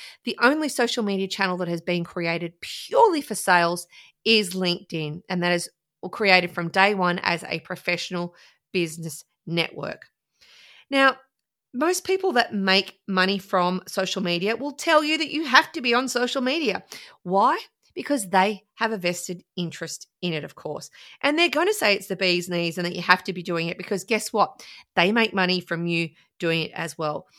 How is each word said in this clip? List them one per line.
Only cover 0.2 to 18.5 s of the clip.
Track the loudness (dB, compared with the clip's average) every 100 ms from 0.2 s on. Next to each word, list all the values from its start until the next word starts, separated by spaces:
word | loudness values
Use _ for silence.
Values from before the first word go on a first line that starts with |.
The | -8 2
only | 2 2 -2
social | 0 0 0
media | -2 0 -2
channel | -2 -2 0
that | -2
has | -4
been | -2 -2
created | -2 -4 -2 -2 -4 -10
purely | -14 -12 -2 6 6 4
for | -4
sales | -4 4 4 4 0 -8 -18 -20 _
is | 2 4 2
LinkedIn, | -2 -2 -2 -4 -6 -6 -8 -6
and | -2
that | 0
is | 0 -2 _ _ _ -12
created | -2 6 6 6
from | -4 -2
day | 2 2
one | 4 0 0
as | 0 -2 -4
a | -8
professional | -8 -10 -4 -4 -4 -6 -8 -10 -20 _ _
business | -4 -4 -6 -12 -12 -18 _
network. | -6 -4 -4 -4 -10 -10 -14 _ _ _ _ -20 -20 -20 -4
Now, | 2 2 2 _ _ _ _ _
most | -2 0 0
people | 0 0 2
that | 2 0
make | 0 2 2 2 -8 -4
money | 0 2 0
from | 0 0 2 0 -4
social | -4 -2 -2
media | -2 0 0
will | -2 -4
tell | -6 2 4
you | 4 -2
that | -2
you | -4 4
have | 4 4
to | -2
be | 0
on | 0 0
social | -2 -2 -2
media. | -2 0 -2 -4 -6 -20 -20 -14
Why? | -2 2 2 2 -6 _ _
Because | -10 -4 -4 0
they | 2 2